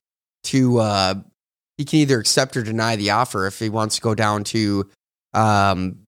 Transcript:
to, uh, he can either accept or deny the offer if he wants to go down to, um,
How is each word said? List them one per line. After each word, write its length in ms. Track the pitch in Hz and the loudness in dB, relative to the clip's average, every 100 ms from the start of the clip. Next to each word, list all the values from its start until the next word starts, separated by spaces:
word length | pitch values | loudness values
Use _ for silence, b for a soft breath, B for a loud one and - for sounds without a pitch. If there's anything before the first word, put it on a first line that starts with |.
| _ _ _ _ | _ _ _ _
to, 340 | - 135 127 120 | -4 2 2 2
uh, 360 | 110 101 95 95 - _ _ _ _ - | 2 2 0 -2 -8 _ _ _ _ -12
he 80 | |
can 140 | 143 160 | 0 2
either 200 | 147 127 | 4 2
accept 380 | 107 - 135 131 | 2 0 0 -4
or 60 | |
deny 340 | 107 113 113 113 | -4 -2 -2 0
the 140 | 101 | 0
offer 360 | 104 127 107 95 | 0 0 -2 -4
if 120 | - | -4
he 100 | 110 | -4
wants 280 | 107 110 - | -4 -4 -2
to 40 | |
go 140 | 117 | -2
down 300 | 107 107 104 | 0 0 -2
to, 440 | 104 113 107 101 98 b _ _ _ | -2 -2 0 0 -4 b _ _ _
um, 640 | 95 110 104 98 92 92 - | 0 2 4 2 0 -4 -8